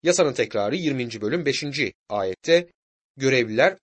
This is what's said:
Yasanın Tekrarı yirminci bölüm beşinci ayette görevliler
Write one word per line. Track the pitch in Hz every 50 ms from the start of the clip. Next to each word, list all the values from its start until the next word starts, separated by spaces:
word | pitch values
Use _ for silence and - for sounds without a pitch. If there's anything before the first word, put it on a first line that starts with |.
| -
Yasanın | 170 175 190 175 143 127
Tekrarı | - 117 - - 107 101 104 135
yirminci | 190 170 151 139 127 123 117 110 107
bölüm | 104 104 139 180 170
beşinci | 147 131 - 151 143 135 147 135 95 - _ _ _
ayette | 104 104 98 95 92 _ _ 160 165 175 175 170 _ _ _ _ _ _ _ _ _
görevliler | 135 135 135 131 127 117 110 107 117 147 185 190 _